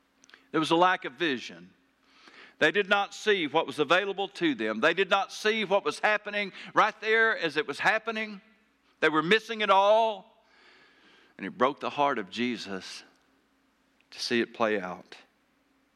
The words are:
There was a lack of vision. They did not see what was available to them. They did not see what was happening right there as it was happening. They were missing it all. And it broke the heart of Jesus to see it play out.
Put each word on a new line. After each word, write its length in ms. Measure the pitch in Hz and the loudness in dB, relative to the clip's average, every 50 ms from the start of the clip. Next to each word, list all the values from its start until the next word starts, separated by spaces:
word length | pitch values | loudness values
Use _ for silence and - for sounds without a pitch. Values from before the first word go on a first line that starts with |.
| _ _ _ _ _ - - - _ _ | _ _ _ _ _ -20 -20 -20 _ _
There 100 | - 160 | -2 -2
was 100 | 156 147 | 0 2
a 60 | 165 | 4
lack 280 | 165 180 185 185 180 - | 4 4 4 2 0 -4
of 80 | 160 127 | -8 -8
vision. 560 | 131 175 160 131 117 - - 117 85 90 92 _ _ _ _ _ _ _ _ _ _ _ - - - - - _ - | -4 -2 -2 -2 -4 -6 -10 -16 -18 -20 -20 _ _ _ _ _ _ _ _ _ _ _ -20 -20 -20 -20 -20 _ 0
They 140 | 147 160 170 | 0 2 2
did 160 | 202 202 180 | 0 0 0
not 240 | 202 202 202 175 - | 0 0 0 -2 -8
see 340 | - - 214 208 190 160 139 | -6 -2 0 0 0 0 -2
what 180 | 127 165 151 | 0 -2 -2
was 140 | - 120 147 | -2 -2 -2
available 480 | 151 135 170 185 202 196 190 190 196 185 | 0 2 2 2 2 0 -4 -6 -8 -8
to 260 | - - 175 160 135 | -6 -2 -2 -2 0
them. 260 | 110 110 110 107 110 | 0 -2 -4 -2 0
They 140 | 123 160 170 | 2 2 2
did 160 | 175 196 175 | 2 2 2
not 200 | 202 196 185 - | 2 0 0 -2
see 360 | - - - 214 226 220 214 | -6 -4 -2 -2 -2 -2 0
what 180 | 165 196 196 - | 0 0 0 0
was 140 | - 240 - | -2 -4 0
happening 560 | - 214 214 208 208 208 208 208 202 190 - - - 190 - | 0 0 0 0 -2 -6 -6 -6 -6 -6 -8 -14 -16 -4 2
right 260 | 170 190 214 208 - 202 | 2 2 2 0 -2 -2
there 340 | 220 220 226 226 226 214 | 0 2 4 4 2 2
as 220 | - 170 160 135 151 | 0 -2 -2 -2 -2
it 100 | 147 - | -4 -4
was 100 | 139 - | -4 -2
happening. 640 | - 180 208 220 220 226 226 220 220 214 208 196 - _ _ _ _ _ _ _ _ _ _ _ | 0 2 2 0 -2 -6 -8 -8 -8 -10 -12 -16 -20 _ _ _ _ _ _ _ _ _ _ _
They 100 | - 156 | 0 2
were 120 | 151 160 151 | 2 2 2
missing 380 | 170 208 220 220 - 226 214 | 4 2 2 2 0 -6 -2
it 80 | 214 196 | 2 4
all. 560 | 196 190 196 202 214 220 226 220 208 190 185 _ _ _ _ _ _ _ _ _ - _ _ _ _ _ _ _ _ _ _ _ _ | 4 6 6 6 6 4 4 2 -2 -6 -12 _ _ _ _ _ _ _ _ _ -20 _ _ _ _ _ _ _ _ _ _ _ _
And 100 | - 98 | -12 -12
it 100 | 92 - | -10 -4
broke 220 | 87 123 135 143 - | -2 0 -2 -2 -2
the 100 | - 123 | -8 -6
heart 300 | - 143 143 143 135 113 | -4 -2 -2 0 -2 -2
of 120 | 101 92 | -6 -8
Jesus 720 | 95 110 120 123 120 92 85 98 98 92 - - - - - - _ _ _ _ _ _ _ _ _ _ _ _ _ _ _ _ _ _ _ _ | -6 -6 -4 -4 -4 -6 -8 -10 -10 -10 -10 -12 -16 -18 -20 -20 _ _ _ _ _ _ _ _ _ _ _ _ _ _ _ _ _ _ _ _
to 80 | - - | -14 -10
see 220 | - - 120 117 | -6 -2 0 0
it 140 | 110 - - | 0 -2 -2
play 260 | - 117 110 107 101 | -2 -2 0 0 -2
out. 340 | 92 90 90 92 - _ - - - _ _ _ _ _ _ _ _ _ _ _ _ _ _ | -4 -6 -10 -12 -16 _ -20 -20 -20 _ _ _ _ _ _ _ _ _ _ _ _ _ _